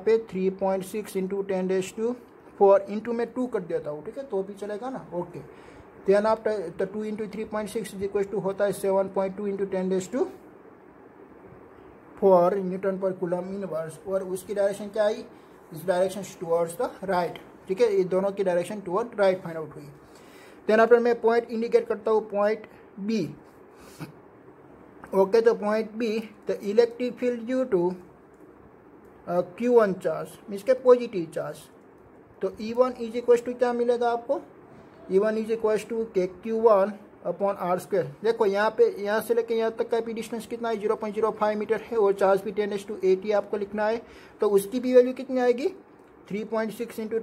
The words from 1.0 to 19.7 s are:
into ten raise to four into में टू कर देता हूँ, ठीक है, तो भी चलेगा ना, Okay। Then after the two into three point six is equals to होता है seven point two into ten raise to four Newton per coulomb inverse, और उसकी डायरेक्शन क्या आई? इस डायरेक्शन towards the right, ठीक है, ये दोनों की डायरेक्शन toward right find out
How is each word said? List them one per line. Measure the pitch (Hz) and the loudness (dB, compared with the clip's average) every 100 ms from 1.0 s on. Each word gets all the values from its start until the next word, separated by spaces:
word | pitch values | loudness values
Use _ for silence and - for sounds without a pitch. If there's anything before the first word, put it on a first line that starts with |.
| 208 190 | -6 -4
into | 185 196 | -4 -4
ten | 190 190 185 | -2 -2 0
raise | 190 185 | 0 -2
to | - 226 247 - - - - | -4 -4 -4 -12 -20 -16 6
four | 196 196 202 | 8 8 4
into | 208 233 233 | -8 -4 -4
में | 233 | -4
टू | 254 247 | -4 -4
कर | 208 | -4
देता | 165 160 147 | -4 -4 -4
हूँ, | 151 185 | -10 -10
ठीक | 277 | -12
है, | 269 | -6
तो | 196 | -6
भी | 190 196 | -6 -10
चलेगा | 208 208 254 | -10 -8 -8
ना, | 226 - | -10 -8
Okay। | 175 170 139 - - - - - - - | -8 -8 -10 -16 -20 -20 -20 -20 -8 2
Then | 202 220 | 2 4
after | 220 220 214 175 - | 0 0 -4 -6 -6
the | 190 | -6
two | 214 214 | -4 -8
into | 214 214 | -8 -8
three | 220 220 | -8 -6
point | 214 208 | -6 -6
six | 226 185 190 | -6 -8 -8
is | |
equals | 196 202 196 | -4 -2 -2
to | 208 | -2
होता | 180 190 202 | -4 0 -2
है | 185 | 0
seven | 196 190 190 196 | 0 0 0 -2
point | 190 190 | -4 -4
two | 208 | -6
into | 196 196 | -4 -2
ten | 190 185 | -2 0
raise | 185 - | -2 -2
to | 254 370 - - - - - - - - - - - - - - - - - - - | -4 -4 -6 -20 -20 -20 -20 -20 -20 -20 -20 -20 -20 -20 -20 -20 -20 -20 -20 -20 2
four | 196 180 175 196 | 6 8 6 2
Newton | 185 190 196 190 | -4 -4 -4 -2
per | 190 185 | -4 -4
coulomb | 175 180 190 | -4 -4 -6
inverse, | 196 185 156 160 147 190 | -8 -8 -8 -8 -12 -6
और | 190 185 | -4 -4
उसकी | 190 - 202 | -8 -6 -2
डायरेक्शन | 202 196 208 | 0 -2 -8
क्या | 220 214 | 0 0
आई? | 240 - - - - - | 0 -10 -20 -20 -20 -18
इस | 156 180 | -10 -2
डायरेक्शन | 180 190 202 190 - | 0 0 -2 -12 -10
towards | 165 170 170 - | -2 0 0 -4
the | 254 - 190 | -6 -6 -2
right, | 180 165 - - - - | -2 -2 -6 -18 -20 -6
ठीक | 190 | 0
है, | 233 196 | 2 2
ये | 180 | 2
दोनों | 185 196 | 2 0
की | 202 | -2
डायरेक्शन | 185 175 175 208 | 0 0 -2 -8
toward | 180 190 240 208 | -4 -4 -4 0
right | 196 185 | 2 2
find | 170 160 | -6 -10
out | 151 | -12